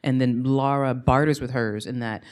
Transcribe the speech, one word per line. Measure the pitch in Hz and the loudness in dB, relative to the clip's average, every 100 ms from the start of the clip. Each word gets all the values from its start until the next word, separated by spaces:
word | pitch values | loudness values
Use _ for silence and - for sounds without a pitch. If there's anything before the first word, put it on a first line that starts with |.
And | 139 131 | 0 2
then | 127 120 | 2 0
Laura | 131 135 139 139 135 | 0 0 2 0 0
barters | 127 127 131 151 143 | 0 2 4 4 0
with | 123 | -4
hers | 127 113 104 104 | -2 -2 -4 -6
in | 123 | -6
that | 113 104 - | -6 -8 -12